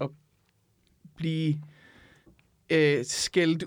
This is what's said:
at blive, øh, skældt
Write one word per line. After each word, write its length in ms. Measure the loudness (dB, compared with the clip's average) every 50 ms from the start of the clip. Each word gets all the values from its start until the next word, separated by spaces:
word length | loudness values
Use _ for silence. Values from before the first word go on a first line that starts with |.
at 80 | -6 -8 -8 _ _ _ _ _ _ _ _ _ _ _ _ _ _ _ _ _ -20 -20 _
blive, 400 | -6 -4 -4 -2 -2 0 -2 -2 -2 -6 -16 -20 _ -20 -20 -20 -20 -20 -20 -20 _ _ _ _ _ _ _ _ _ _ 0
øh, 360 | 2 2 4 4 2 0 -2
skældt 580 | -4 -6 -6 -4 -2 0 2 2 2 2 0 -2